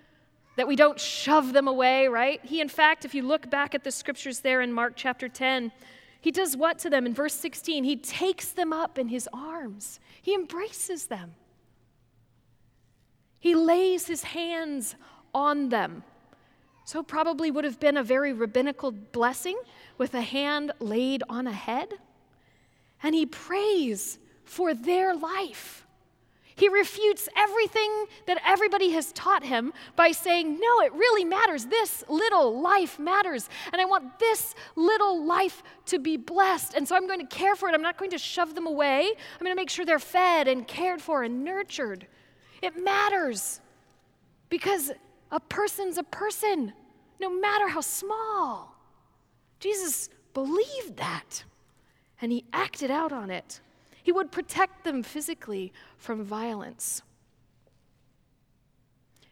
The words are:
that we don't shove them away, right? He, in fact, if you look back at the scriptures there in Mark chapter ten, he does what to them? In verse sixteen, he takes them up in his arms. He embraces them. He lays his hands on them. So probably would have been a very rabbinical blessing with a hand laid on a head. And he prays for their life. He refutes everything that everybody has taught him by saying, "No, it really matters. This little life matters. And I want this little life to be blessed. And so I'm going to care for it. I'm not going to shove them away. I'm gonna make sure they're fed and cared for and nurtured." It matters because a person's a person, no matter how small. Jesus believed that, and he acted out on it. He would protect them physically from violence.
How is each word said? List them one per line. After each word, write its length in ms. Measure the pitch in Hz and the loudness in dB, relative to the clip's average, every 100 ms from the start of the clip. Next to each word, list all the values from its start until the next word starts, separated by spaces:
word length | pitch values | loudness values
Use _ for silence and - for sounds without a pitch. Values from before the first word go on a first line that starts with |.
| _ _ _ _ _ - | _ _ _ _ _ -2
that 120 | 254 | 2
we 80 | 269 | 6
don't 240 | 294 294 | 6 4
shove 520 | - - 269 311 262 | -6 -4 4 4 6
them 140 | 269 269 | 4 4
away, 400 | 262 254 262 269 | 4 4 6 4
right? 340 | 233 262 294 | 2 0 -2
He, 160 | 240 320 | -4 -4
in 80 | 302 | -2
fact, 360 | - 302 320 | 4 4 4
if 100 | 285 | -2
you 80 | 277 | -4
look 260 | 254 311 247 | 0 -2 0
back 260 | 285 285 | -2 -2
at 80 | 277 | -4
the 80 | 277 | -6
scriptures 500 | - - 269 277 247 | -8 -8 -8 -8 -4
there 200 | 269 254 | 0 2
in 120 | 247 | 0
Mark 200 | 233 240 | 0 -2
chapter 340 | 247 262 247 247 | -2 -4 -4 -6
ten, 440 | - 262 262 233 - - - - _ | -2 0 0 -2 -10 -20 -20 -20 _
he 100 | 330 | -2
does 240 | 320 370 | 0 0
what 240 | 262 320 330 | 0 0 0
to 100 | 339 | 0
them? 160 | 277 247 | 0 0
In 80 | |
verse 180 | 233 294 | -2 -2
sixteen, 500 | - 330 - - 302 | -4 -8 -8 -6 -2
he 140 | 262 277 | 0 -2
takes 540 | - - 370 370 - | -6 -2 -2 -2 -4
them 220 | - 330 | -4 -2
up 260 | 320 339 262 | -2 -4 -4
in 100 | 240 | -4
his 180 | 247 - | -4 -8
arms. 680 | 240 302 330 254 202 - - _ - | -10 -10 -10 -10 -12 -16 -16 _ -8
He 140 | - | -2
embraces 720 | 403 330 339 440 - - 339 - | -2 -2 -6 -8 -6 -8 -8 -8
them. 280 | 202 175 165 _ _ _ _ _ _ _ _ _ _ _ _ _ _ _ _ _ _ _ _ | -10 -12 -18 _ _ _ _ _ _ _ _ _ _ _ _ _ _ _ _ _ _ _ _
He 160 | 349 | 2
lays 520 | 330 330 349 381 359 - | 6 6 6 4 2 -2
his 160 | 330 | -8
hands 720 | - 330 339 330 320 285 220 - - - _ | -8 -6 -6 -4 -6 -6 -8 -10 -20 -20 _
on 380 | 269 294 294 269 | 0 2 2 0
them. 340 | 233 170 165 - _ _ _ _ _ _ _ | 0 0 -6 -20 _ _ _ _ _ _ _
So 180 | - 311 | -12 -10
probably 480 | 302 302 320 302 320 | -4 0 0 0 -2
would 140 | 277 | 0
have 160 | 294 233 | -2 2
been 160 | 294 285 | 2 4
a 80 | |
very 300 | 233 262 285 | 2 2 2
rabbinical 580 | 233 226 247 277 277 277 | 0 0 0 0 -2 -6
blessing 680 | 202 214 240 240 254 359 427 - - - - | -6 -6 0 0 0 -6 -6 -8 -18 -12 -6
with 160 | 269 | -4
a 60 | 247 | -4
hand 520 | 226 277 285 294 294 - | -4 -2 0 -2 -4 -6
laid 440 | 220 220 262 269 - | -2 0 0 -2 -4
on 180 | 233 254 | -6 -6
a 60 | |
head. 420 | 202 - 247 392 403 _ _ _ _ _ _ _ _ _ _ | -6 -4 -4 -4 -10 _ _ _ _ _ _ _ _ _ _
And 120 | 294 | 0
he 100 | 320 | 2
prays 920 | 311 - - 370 415 381 262 196 - - _ _ | 0 -4 -4 0 2 2 2 -2 -6 -12 _ _
for 300 | - - 349 | -12 -2 0
their 400 | 240 254 359 381 | 0 2 2 2
life. 720 | 339 320 381 349 - - - - _ _ _ _ _ _ | 0 -2 -4 -4 -8 -16 -18 -20 _ _ _ _ _ _
He 140 | - 403 | 4 4
refutes 600 | 392 370 - 427 403 - | 6 2 2 2 2 0
everything 720 | 359 415 427 427 440 427 427 415 - - | 2 2 2 2 2 0 -2 -4 -6 -2
that 160 | 359 | 0
everybody 460 | 311 392 415 392 381 | 4 4 4 4 2
has 200 | 320 - | 2 -2
taught 300 | - 359 392 | -2 2 2
him 300 | 269 240 247 - - - | 2 -2 -2 -6 -4 4
by 160 | 339 | 4
saying, 480 | 320 370 349 320 302 | 4 2 2 2 2
"No, 200 | 466 480 | 4 6
it 120 | 302 | 4
really 320 | 285 480 427 | 4 4 6
matters. 400 | 339 381 440 302 | 2 2 2 2
This 400 | 233 453 415 - - | 0 0 0 -4 -2
little 500 | 302 453 392 254 233 | 0 4 4 4 2
life 380 | 349 403 349 - | 2 2 2 -4
matters. 500 | 302 392 381 262 - - - | 0 0 0 -2 -8 -12 -6
And 80 | 339 | 0
I 60 | 370 | 2
want 320 | 381 262 - | 2 0 0
this 360 | 453 427 - - - - | 2 2 -2 -10 -8 2
little 480 | 339 440 415 349 | 4 4 4 2
life 380 | 311 349 381 - - - - | 0 2 0 -4 -20 -18 -4
to 120 | 339 | -2
be 200 | 285 311 | -2 -4
blessed. 560 | 226 349 381 339 - | 0 2 4 2 -2
And 120 | 294 285 | -4 0
so 80 | |
I'm 120 | 370 370 | 0 0
going 140 | 370 | -4
to 140 | 262 | -6
care 220 | - 381 403 | 0 2 2
for 140 | 381 | 2
it. 40 | |
I'm 60 | 320 | 2
not 160 | 320 339 | 0 -4
going 140 | 381 | -6
to 80 | 339 | -6
shove 360 | - - 330 | -4 -2 -2
them 120 | 311 330 | -2 -4
away. 400 | 294 285 269 359 | 0 2 4 2
I'm 380 | 440 - - 359 | -2 -8 -8 -4
gonna 80 | |
make 160 | 370 359 | -2 -4
sure 160 | - 339 | -4 0
they're 120 | 302 | 0
fed 480 | - 359 359 339 269 | 2 2 4 4 2
and 220 | 254 226 | 0 -4
cared 320 | - 359 349 | -4 -2 -2
for 220 | 311 294 | -2 -2
and 200 | 233 247 | -2 -4
nurtured." 640 | 294 381 392 - 233 185 185 _ _ _ _ - | -4 -6 -6 -6 -6 -8 -14 _ _ _ _ -8
It 160 | 370 320 | -8 -2
matters 840 | 370 392 415 392 294 208 - - _ _ _ _ _ _ _ _ - | 0 2 2 2 0 -4 -6 -10 _ _ _ _ _ _ _ _ -6
because 420 | 339 370 392 277 - _ _ - | -4 0 0 -2 -8 _ _ -6
a 100 | 320 | -6
person's 560 | - - 415 - 381 339 | -4 -2 -2 -2 -4 -4
a 60 | |
person, 720 | - - 415 - 427 370 214 - - _ _ - | -6 -4 -6 -2 0 0 -2 -8 -20 _ _ -8
no 120 | 381 | -4
matter 380 | 359 415 415 392 | -2 0 2 0
how 120 | 311 | -2
small. 960 | - - 392 440 440 403 302 214 - _ _ _ _ _ _ _ _ - | -4 -6 -4 -4 -2 -2 -2 -4 -12 _ _ _ _ _ _ _ _ -8
Jesus 500 | 381 415 349 - - _ _ | -4 -2 -2 -4 -8 _ _
believed 640 | 269 269 349 523 554 392 185 | -6 0 0 0 -4 -10 -8
that, 460 | 160 165 - - - _ _ _ _ _ _ - | -6 -6 -10 -14 -14 _ _ _ _ _ _ -8
and 100 | 233 | -4
he 140 | 240 - | -4 -4
acted 380 | 330 392 - 269 | -4 -4 -4 -2
out 220 | 285 320 | -2 -2
on 180 | 269 196 | -6 -8
it. 320 | 180 - - _ _ _ _ | -10 -10 -18 _ _ _ _
He 100 | - | 0
would 180 | 359 349 | 2 0
protect 540 | - - 311 370 - | -4 -4 0 0 -2
them 180 | 339 269 | -6 -4
physically 720 | 214 302 294 330 - 196 185 - - _ | -6 -8 -8 -8 -8 -8 -10 -14 -20 _
from 260 | - 220 | -10 -8
violence. 800 | 202 214 233 214 - - - - - _ _ _ _ _ _ _ _ _ _ _ _ _ _ _ _ _ _ _ _ _ _ | -6 -6 -6 -8 -10 -10 -8 -8 -12 _ _ _ _ _ _ _ _ _ _ _ _ _ _ _ _ _ _ _ _ _ _